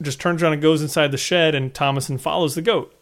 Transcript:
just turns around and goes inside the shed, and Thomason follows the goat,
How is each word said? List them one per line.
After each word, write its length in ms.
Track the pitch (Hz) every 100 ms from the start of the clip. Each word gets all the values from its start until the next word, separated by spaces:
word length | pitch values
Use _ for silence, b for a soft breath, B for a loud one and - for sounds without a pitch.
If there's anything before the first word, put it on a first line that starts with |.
just 180 | 147 135
turns 220 | 175 170
around 100 | 165
and 80 | 147
goes 220 | 156 160
inside 280 | 147 165 147
the 60 | 135
shed, 380 | - 180 160
and 180 | 143 131
Thomason 460 | - 139 139 131 131
follows 360 | - 165 156
the 60 | 160
goat, 340 | 160 - - _